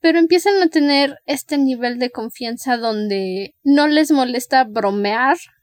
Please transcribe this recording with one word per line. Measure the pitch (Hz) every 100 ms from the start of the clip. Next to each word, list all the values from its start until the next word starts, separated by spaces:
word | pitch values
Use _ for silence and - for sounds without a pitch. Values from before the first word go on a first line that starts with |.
pero | 330 330
empiezan | 330 359 403 392
a | 359
tener | 330 285 285 277 277 -
este | 277 - 285
nivel | 269 254 240 240
de | 247
confianza | 247 226 - 240 240 - 240
donde | 233 214 214 196 190 185 196 _
no | 277 285 294
les | 302 311
molesta | 294 247 247 247 262
bromear | 254 214 208 202 202 220 262 349 - _